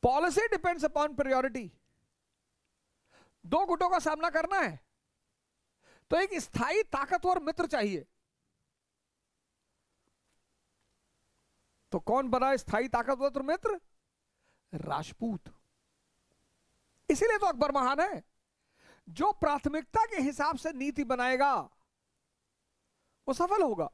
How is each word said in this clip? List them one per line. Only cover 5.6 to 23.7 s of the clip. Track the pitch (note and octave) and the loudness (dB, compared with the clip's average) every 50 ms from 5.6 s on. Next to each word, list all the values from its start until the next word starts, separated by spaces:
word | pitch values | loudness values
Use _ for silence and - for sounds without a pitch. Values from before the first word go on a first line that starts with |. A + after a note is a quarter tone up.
| _ _ _ _ _ _ - _ _ _ | _ _ _ _ _ _ -20 _ _ _
तो | - E4 | 2 2
एक | F#4+ F#4+ G4+ | 2 2 -2
स्थायी | E4+ A#3 - - - A#3+ C4+ E4 G#4 A4 | -6 -8 -6 -6 -4 -4 0 0 0 -2
ताकतवर | - - C#4 C#4 C4+ F4+ F4 - F4+ F#4 F4+ | -2 -2 -6 -4 -2 -2 0 2 2 0 0
मित्र | D#4 C#4+ E4 - - D#4+ | 0 -4 -2 -2 -2 -2
चाहिए। | - C4+ G#3+ G#3 G3 D#3+ C#3 _ _ _ _ _ _ _ _ _ _ _ _ _ _ _ _ _ _ _ _ _ _ _ _ _ _ _ _ _ _ _ _ _ _ _ _ _ _ _ _ _ _ _ _ _ _ _ _ _ _ _ _ _ _ _ _ _ _ _ _ _ _ _ _ _ _ _ _ _ _ _ _ _ _ _ _ _ | 0 0 0 0 -2 -4 -8 _ _ _ _ _ _ _ _ _ _ _ _ _ _ _ _ _ _ _ _ _ _ _ _ _ _ _ _ _ _ _ _ _ _ _ _ _ _ _ _ _ _ _ _ _ _ _ _ _ _ _ _ _ _ _ _ _ _ _ _ _ _ _ _ _ _ _ _ _ _ _ _ _ _ _ _ _
तो | - F3+ | -6 -6
कौन | - - G#3+ C4 C#4 B3+ | -2 0 0 0 2 2
बना | A3+ B3+ B3 C4+ C4+ | 0 2 2 2 2
स्थायी | B3 - - - G#3+ A#3+ C4 | 0 0 0 0 0 0 0
ताकतवर | - A#3+ A#3 A#3 C#4 B3 C4+ C#4 - C#4 | -2 -2 0 0 -2 0 0 -2 -2 -2
मित्र? | C4+ C4+ D#4+ F#4 - A#4 G#4 F4 _ _ _ _ _ _ _ _ _ _ _ _ _ _ _ _ _ _ - | -2 -2 -2 0 0 -2 -2 -2 _ _ _ _ _ _ _ _ _ _ _ _ _ _ _ _ _ _ -12
राजपूत। | D3+ D#3 D#3 D3 C#3+ D#3+ - - - A3+ A#3 G#3+ F3 _ - - _ _ _ _ _ _ _ _ _ _ _ _ _ _ _ _ _ _ _ _ _ _ _ _ _ _ _ _ _ _ _ | -10 -8 -6 -6 -6 -6 -8 -10 -6 -6 -4 -4 -6 _ -16 -20 _ _ _ _ _ _ _ _ _ _ _ _ _ _ _ _ _ _ _ _ _ _ _ _ _ _ _ _ _ _ _
इसीलिए | D4 - G4+ A4+ A4+ G#4 | 0 2 4 2 2 2
तो | G4+ | 2
अकबर | F#4+ D#4+ A#3+ C#4+ C#4+ | 0 0 0 0 0
महान | C#4+ C#4 B3+ B3 C#4 C#4+ | 2 0 0 0 0 0
है, | E4 G4+ F#4+ E3 - _ _ _ _ _ _ _ _ _ _ _ _ - - _ _ - | 0 -2 -2 -8 -12 _ _ _ _ _ _ _ _ _ _ _ _ -20 -20 _ _ -20
जो | E3 - D4 G#4 | -6 0 0 0
प्राथमिकता | G#4 - - D#4 D4 C#4 - C#4+ C#4+ D#4 - _ - A4 A4 | 0 2 0 0 0 0 -2 -2 -4 -4 -6 _ 0 0 0
के | A4 A4 F#4 | 0 0 -2
हिसाब | C4 C#4 C#4+ - C#4+ D4+ E4 C4 | -2 -2 0 0 -2 -2 -2 -2
से | - D#4+ E4 | -4 -6 -6
नीति | B3+ C4 C#4+ C#4 - C#4+ | -4 -6 -6 -4 -4 -2
बनाएगा | A3+ B3+ A#3+ B3 B3+ C4 B3+ C#4 C#4+ C4 G#3+ C#3+ - _ _ _ _ _ _ _ _ _ _ _ _ _ _ _ _ _ _ _ _ _ _ _ _ _ _ _ _ _ _ _ - | -2 0 0 0 0 2 2 2 2 2 0 -2 -6 _ _ _ _ _ _ _ _ _ _ _ _ _ _ _ _ _ _ _ _ _ _ _ _ _ _ _ _ _ _ _ -4
वो | C4+ | 0
सफल | - E4+ F4+ G4 A4 | 0 2 2 4 4
होगा। | F#4 C#4 | 4 2